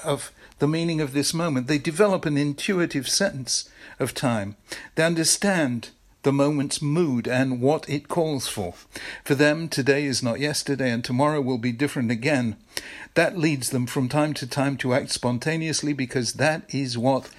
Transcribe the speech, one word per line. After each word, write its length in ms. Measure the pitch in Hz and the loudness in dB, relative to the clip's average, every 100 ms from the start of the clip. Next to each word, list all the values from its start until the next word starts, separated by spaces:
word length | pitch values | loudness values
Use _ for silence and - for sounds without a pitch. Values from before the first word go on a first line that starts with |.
of 300 | 156 139 - - - - | -4 -4 -6 -18 -14 -2
the 80 | 147 | 0
meaning 340 | 165 170 160 | 2 0 0
of 100 | 147 | 0
this 220 | 139 139 | 0 0
moment. 320 | 165 170 131 123 | 0 0 0 0
They 120 | 151 | -2
develop 460 | 165 156 208 190 | 0 2 4 2
an 140 | 160 143 | 0 0
intuitive 680 | 147 143 - 180 165 147 127 | 0 -2 -2 0 0 -2 -2
sense 640 | - 196 139 120 - - - - - | 0 0 -4 -4 -4 -6 -16 -14 -6
of 160 | 127 | -6
time. 420 | - 135 113 101 104 - - - | -2 0 0 -4 -10 -14 -16 -6
They 100 | - | 0
understand 840 | 160 165 160 - 202 185 139 120 - - _ _ | 2 2 2 2 2 2 2 -2 -6 -18 _ _
the 100 | 143 | 2
moment's 500 | 139 143 151 143 - | 4 4 2 -2 -2
mood 440 | 147 160 170 123 117 | 0 2 2 0 0
and 360 | 127 131 127 | 2 2 2
what 260 | 127 156 - | 2 2 0
it 200 | 143 - | -6 -2
calls 380 | 175 160 139 - | 0 0 -2 -4
for. 280 | - 90 - - - - - | -4 -6 -8 -16 -14 -14 -6
For 100 | - | 0
them, 360 | 139 147 156 165 | 4 4 4 -2
today 340 | - 131 139 | 0 4 4
is 180 | 143 123 | 2 0
not 160 | 123 113 | -2 0
yesterday, 520 | 147 151 - 135 131 | -2 -2 -2 0 0
and 120 | 117 | 0
tomorrow 380 | - 127 147 151 | 0 2 2 2
will 160 | 127 127 | 0 0
be 160 | 123 | -2
different 380 | 117 143 147 117 | 0 -2 0 -2
again. 480 | 117 139 139 120 104 _ - - - - | 0 0 0 0 -4 _ -12 -12 -16 -2
That 240 | - 165 185 | 2 2 2
leads 320 | 156 139 117 | 0 0 -2
them 160 | 131 123 | -2 0
from 240 | 143 127 | 0 0
time 240 | 147 151 | 2 0
to 120 | 143 131 | -2 -4
time 300 | - 139 131 | -2 0 0
to 140 | 131 | 0
act 200 | 127 143 | 0 0
spontaneously 800 | - 123 120 156 160 160 147 147 | -2 -2 0 -2 -2 -2 -2 -2
because 400 | 139 127 135 113 | -2 -2 -2 -2
that 300 | - 147 160 - | 0 0 0 -4
is 240 | 131 135 120 | -4 -2 0
what 320 | 123 131 - | 2 0 -2